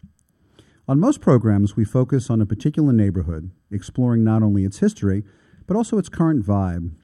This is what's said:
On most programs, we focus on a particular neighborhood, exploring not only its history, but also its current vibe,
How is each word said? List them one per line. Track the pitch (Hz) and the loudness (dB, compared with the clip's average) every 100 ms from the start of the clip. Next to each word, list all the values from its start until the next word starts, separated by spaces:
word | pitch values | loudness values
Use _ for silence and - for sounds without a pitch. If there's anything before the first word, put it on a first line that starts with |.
| - _ _ _ _ _ _ _ - | -20 _ _ _ _ _ _ _ -2
On | 139 | 0
most | 214 - | 0 0
programs, | - 123 107 101 101 - | 4 4 4 2 0 -2
we | 107 | -2
focus | 127 127 135 - | -2 0 -2 -2
on | 113 | -2
a | 104 | -2
particular | 104 - 160 147 | -2 -4 0 2
neighborhood, | 113 101 87 78 78 92 - - | 2 2 0 -6 -8 -12 -18 -12
exploring | 104 - - 123 117 | -12 -8 -2 0 2
not | 110 113 | 2 2
only | 107 101 | 2 2
its | 95 - | -2 -2
history, | 147 - 101 98 101 _ _ - - | -2 0 -2 -2 -6 _ _ -14 -6
but | 208 | -4
also | 226 214 | -2 -4
its | - | -4
current | - 165 147 95 | -2 0 0 -2
vibe, | 101 92 87 85 80 | -2 -2 -4 -8 -12